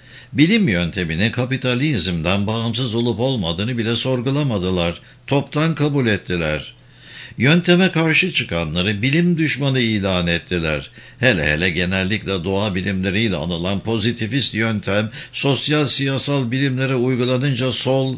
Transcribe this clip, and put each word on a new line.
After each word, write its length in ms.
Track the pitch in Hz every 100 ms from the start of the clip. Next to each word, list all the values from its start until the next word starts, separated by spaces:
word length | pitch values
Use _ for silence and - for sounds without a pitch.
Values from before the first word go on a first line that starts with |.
| - - -
Bilim 360 | 110 160 226 180
yönteminin 640 | 87 87 95 87 80 110
kapitalizmden 1160 | - 123 131 127 123 151 123 87 87 80 101 101
bağımsız 480 | 113 117 117 131
olup 260 | 110 120 104
olmadığını 580 | 127 131 85 82 107 123
bile 180 | 110 117
sorgulamadılar. 1040 | 135 127 123 139 147 107 90 92 85 85 - - -
Toptan 480 | 139 139 151 160
kabul 320 | 151 147 143 120
ettiler. 680 | 98 - 90 80 76 73 - - - - - - -
Yönteme 520 | 123 170 175 175 185
karşı 420 | 156 160 151 190
çıkanları 680 | - - 85 82 82 92 104
bilim 360 | 123 151 175 165
düşmanı 420 | 156 127 139 131
ilan 460 | 117 107 95 92 85
ettiler. 640 | 85 - 90 80 76 - - - -
Hele 340 | 120 98 76
hele 180 | 76 92
genellikle 760 | 85 90 95 92 107 - 98
doğa 300 | 85 95 107
bilimleriyle 640 | 92 95 95 92 95 113 85
anılan 440 | 80 85 87 98
pozitivist 760 | - 113 107 117 110 131 120
yöntem, 560 | 104 113 107 90 98 110 - -
sosyal 540 | - 143 135 - 151 143
siyasal 640 | - 139 135 - 143 120
bilimlere 440 | 131 139 127 131
uygulanınca 800 | 131 123 127 123 127 143 123 131
sol 440 | 110 - 135 131